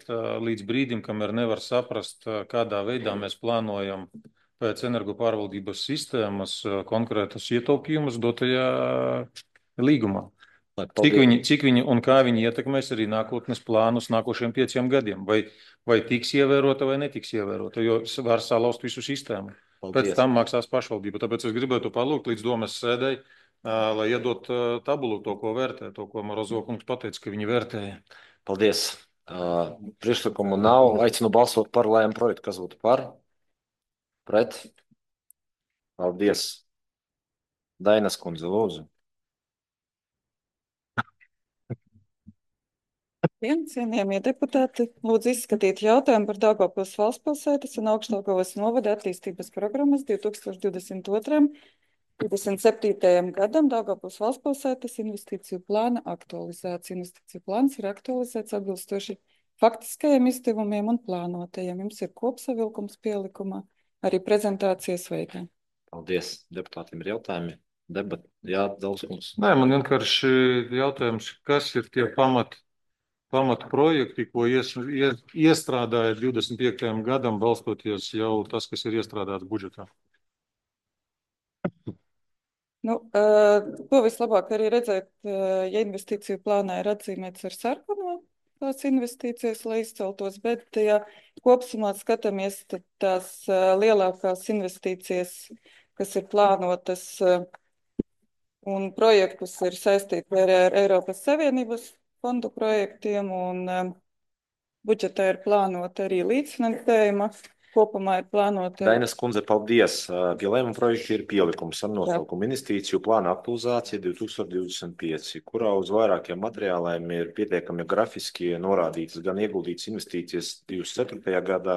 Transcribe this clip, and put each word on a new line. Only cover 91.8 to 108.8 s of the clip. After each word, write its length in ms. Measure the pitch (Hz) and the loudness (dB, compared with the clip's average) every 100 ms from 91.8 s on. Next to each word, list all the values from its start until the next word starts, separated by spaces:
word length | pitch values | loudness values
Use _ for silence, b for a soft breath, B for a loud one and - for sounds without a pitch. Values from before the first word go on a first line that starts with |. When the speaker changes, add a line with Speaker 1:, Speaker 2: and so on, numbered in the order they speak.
| 208 | -2
Speaker 3:
skatāmies, 680 | 214 - 226 220 196 196 196 | -4 -2 -2 0 -2 -4 -6
tad 200 | - 185 _ - | -12 -12 _ -4
tās, 360 | 196 185 185 - | 0 0 -4 -14
ā, 320 | - 190 185 190 | 0 2 4 4
lielākās 720 | 220 208 185 185 190 185 - | 6 4 4 0 -2 -2 -2
investīcijas, 840 | 214 185 185 190 185 - 180 180 - - 233 b b b - | -2 -2 -6 -6 -6 -4 -4 -4 -10 -20 -20 b b b -10
kas 160 | 196 196 | -6 -4
ir 120 | 190 | -2
plānotas, 800 | 208 202 196 180 180 - 180 - - | 4 4 4 2 -2 -4 -8 -8 0
ā, 240 | 190 180 180 - _ _ _ - - _ _ _ _ _ 196 | 4 4 0 -16 _ _ _ -12 -12 _ _ _ _ _ -8
un 220 | 196 196 | -6 -6
projektus 640 | 190 220 208 185 - 185 - | 2 6 6 4 -2 -12 -4
ir 160 | 180 180 | -4 -2
saistīti 640 | 214 196 196 170 - 190 | 2 2 2 -6 -2 2
ar, 120 | 185 185 | 6 6
ar 160 | 185 190 | 6 4
Eiropas 460 | 196 185 180 190 | 4 4 0 -6
Savienības 680 | - 302 294 254 226 233 - _ _ _ | 0 2 2 0 -2 -6 -10 _ _ _
fondu 260 | 247 247 220 | -4 -4 -4
projektiem, 800 | - 220 220 202 - 214 202 196 | -4 0 0 0 -4 -4 -2 -2
un, 320 | 185 180 185 | -4 -4 -4
ā, 200 | 180 185 185 180 _ _ _ _ _ _ _ _ 208 | -4 -4 -4 -8 _ _ _ _ _ _ _ _ -2
budžetā 440 | 220 185 190 190 | 0 0 0 0
ir 140 | 185 | 0
plānota 640 | 202 202 190 180 180 - 196 | 2 2 2 -2 -6 -4 -2
arī 160 | 185 | 0
līdzfinansējuma. 1080 | 180 254 285 - 226 226 - 226 208 202 214 - - _ _ 226 | 2 0 -2 -2 -2 -2 2 4 4 2 -2 -4 -20 _ _ 4
Kopumā 400 | 214 208 190 185 | 4 4 0 0
ir 100 | 185 | 0
plānota 640 | 208 202 202 180 185 | 2 2 2 -4 0